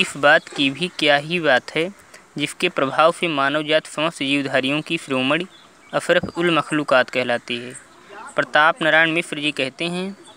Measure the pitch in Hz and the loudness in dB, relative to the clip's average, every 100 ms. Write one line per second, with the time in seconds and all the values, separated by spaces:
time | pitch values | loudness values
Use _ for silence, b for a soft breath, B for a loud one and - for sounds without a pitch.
0 | 190 147 143 165 - - 139 135 180 - | -6 2 4 4 2 -2 -2 -2 -6 0
1 | 147 143 151 175 151 147 - 156 175 - | 4 4 2 -2 2 2 0 -4 -4 -8
2 | B B B 139 147 - 180 156 135 135 | B B B -6 -6 -4 -4 -2 0 4
3 | 160 - 175 143 139 151 151 156 - - | 2 2 -2 0 0 -2 0 -2 -2 -4
4 | 160 - 135 143 135 135 131 151 151 165 | -4 -4 -2 -2 0 0 0 -2 -4 -6
5 | - 131 131 160 185 - - _ - 147 | -4 -2 0 -2 -4 -14 -20 _ -8 -4
6 | - 175 175 - 175 156 - 156 147 131 | 0 0 0 -2 0 0 0 -2 2 2
7 | 123 127 123 120 - 120 123 131 - - | 2 -2 -2 -2 -4 -8 -10 -16 -20 -20
8 | - - - - 165 156 156 170 160 156 | -20 -20 -8 -6 0 4 4 2 2 4
9 | 165 160 170 151 147 143 135 - 170 180 | 4 0 -4 -6 -4 -4 -6 -6 -6 -6
10 | 190 196 - | -8 -10 -18